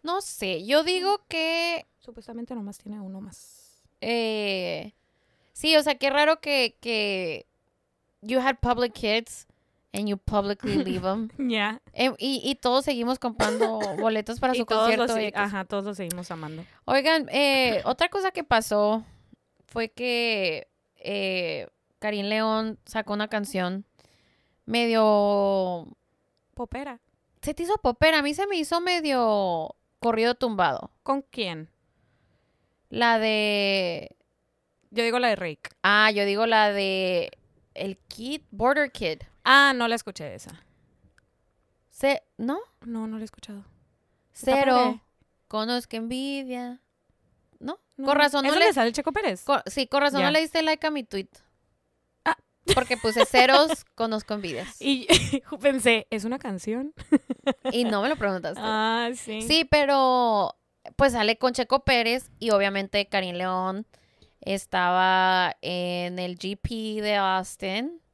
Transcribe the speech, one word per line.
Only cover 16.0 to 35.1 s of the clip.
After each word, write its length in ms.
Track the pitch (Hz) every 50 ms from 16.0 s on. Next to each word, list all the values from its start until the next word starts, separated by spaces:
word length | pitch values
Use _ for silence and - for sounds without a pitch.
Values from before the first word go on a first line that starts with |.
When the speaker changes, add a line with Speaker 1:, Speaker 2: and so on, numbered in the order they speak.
| 196 170 175 180 175 -
Speaker 2:
amando. 340 | 175 160 156 151 156 160 180 - _ _ _
Speaker 1:
Oigan, 440 | - 240 277 262 311 320 320 277 -
eh, 520 | - 262 285 277 269 269 262 247 220 185
<clears throat> 20 | -
otra 240 | - 262 - 330 359
cosa 220 | - 403 381 381
que 140 | - 349 311
pasó 600 | _ 247 226 226 - 214 208 208 208 214 220 220 - - _ _ _ - _ _ _ _ _ _
fue 220 | _ - 233 226 214
que, 800 | _ - 240 247 240 240 233 233 220 208 190 180 156 147 - _ _ _ _ _ _ _
eh, 680 | - - 202 202 196 190 185 185 175 165 156 143 90 - _ _ _ _ _ _
Karim 280 | - 214 214 208 196
León 520 | 202 214 220 220 220 220 220 220 220 214 - _
sacó 280 | - - 220 208 208 208
una 120 | 208 214 214
canción 560 | - 214 202 190 - 190 185 180 185 196 202 _ _ _ _ _ _ _ _ _ _ _ _ _ _ _ _
medio 1200 | - 220 233 233 233 226 226 220 214 214 208 202 202 202 202 202 196 196 196 185 185 180 170 156 - - _ _ _ _ _ _ _ _ _ _ _ _
Speaker 2:
Popera. 460 | - 247 - - 254 285 285 247 233 _ _ _ _ _ _ _ _
Speaker 1:
Se 120 | - 285 302
te 80 | - 339
hizo 120 | 339 415 415
popera, 400 | - 262 240 _ 302 320 320 302
a 40 |
mí 120 | 285 294 294
se 120 | 320 392
me 100 | 403 403
hizo 240 | 339 302 - 330 339
medio 960 | 349 359 359 349 311 294 269 254 240 220 214 202 196 185 170 165 156 - - _ _ _ _ _
corrido 340 | - 233 226 220 226 240 240
tumbado. 560 | _ 269 240 220 190 180 151 131 - - - _ _
Speaker 2:
¿Con 200 | _ - 269 277
quién? 460 | 269 _ - 254 220 180 165 160 160 165 _ _ _ _ _ _ _ _ _ _ _ _ _ _ _ _ _ _ _ _ _ _ _ _
Speaker 1:
La 300 | - 220 240 233 233 220
de 1000 | 220 220 214 214 208 208 208 202 202 196 196 196 185 175 170 156 - - - _ _ _ _ _ _ _ _ _ _ _ _ _ _ _
Speaker 2:
Yo 140 | - 226 233
digo 140 | 233